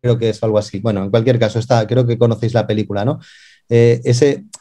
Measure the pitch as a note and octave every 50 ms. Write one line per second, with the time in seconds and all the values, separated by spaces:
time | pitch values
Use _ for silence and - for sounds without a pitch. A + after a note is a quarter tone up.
0 | - B2 A#2+ A#2+ A#2 A2+ G#2+ - - A2 G#2+ G#2 G#2 - - G2 G2+ A#2+ G#2+ G2
1 | F#2+ G2 G2 A#2 A2+ B2+ B2+ B2 A#2+ G#2+ G#2+ A#2 A2 - B2 A#2 A2 G#2 B2 B2
2 | B2+ A#2+ A#2 A#2 A#2+ A#2 A2+ G2+ - A2+ A#2+ A#2 G#2+ - A2 G#2+ G#2 - G2+ G2+
3 | G2+ B2 D3+ E3 - - - - - - _ _ _ _ A#2 A#2 A#2 A#2 A#2 A#2+
4 | B2 B2+ B2 B2 D3+ C#3+ C#3 - - - - -